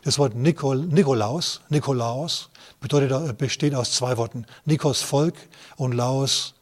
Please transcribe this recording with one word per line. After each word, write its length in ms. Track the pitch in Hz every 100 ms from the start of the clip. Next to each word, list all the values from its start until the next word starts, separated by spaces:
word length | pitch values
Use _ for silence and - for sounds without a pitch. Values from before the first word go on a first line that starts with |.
das 140 | - 131
Wort 160 | 139 113
Nikol-, 500 | 143 - 139 135 170
Nikolaus, 720 | 160 156 123 104 156 - - -
Nikolaos 840 | 147 143 127 117 123 165 - - - - -
bedeutet, 320 | 123 147 139
äh, 220 | 135 156
besteht 420 | 110 135 - 147 139
aus 160 | 117
zwei 240 | - 127 120
Worten. 300 | 117 127 110 -
Nikos 380 | - 151 151 127
Volk 340 | - 139 160 170 - - - -
und 160 | 127
Laos 600 | 120 123 135 135 - - -